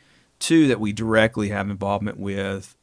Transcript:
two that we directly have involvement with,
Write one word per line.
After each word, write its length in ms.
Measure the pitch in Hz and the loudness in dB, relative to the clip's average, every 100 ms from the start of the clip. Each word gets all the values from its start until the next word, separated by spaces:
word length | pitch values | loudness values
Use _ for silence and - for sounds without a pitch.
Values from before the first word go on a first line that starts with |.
| _ _ _ - | _ _ _ -10
two 260 | - 165 147 | 2 4 4
that 120 | 107 | 2
we 120 | 107 | -2
directly 560 | 101 113 110 110 110 101 | -4 0 4 4 2 -4
have 200 | 101 98 | -4 -6
involvement 480 | 98 98 101 104 98 | -4 -2 -2 -4 -8
with, 580 | 98 98 98 98 - _ | -8 -6 -6 -8 -12 _